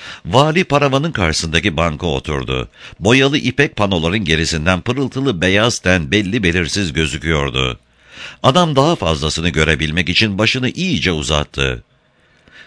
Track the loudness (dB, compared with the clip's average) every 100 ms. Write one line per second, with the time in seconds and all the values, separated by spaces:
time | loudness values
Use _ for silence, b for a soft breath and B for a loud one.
0 | B B 0 2 4 2 0 2 2 0
1 | -2 0 0 0 -2 0 0 0 -2 -2
2 | -2 -4 -2 -6 -4 -6 -6 B B -2
3 | 4 4 4 2 -2 0 -2 0 0 2
4 | 0 -2 0 0 0 -2 0 -2 -2 -4
5 | -4 -2 -2 0 2 2 2 0 0 0
6 | 2 0 0 0 0 0 -2 -2 -2 -2
7 | -2 -2 -2 0 0 -2 -4 -6 _ B
8 | B B B B 2 4 2 4 2 2
9 | 0 0 0 -2 -2 2 2 2 0 -2
10 | 0 0 0 0 0 0 -4 -4 -2 0
11 | 0 -2 0 -2 -2 -4 -4 -4 -12 b
12 | b b b b b b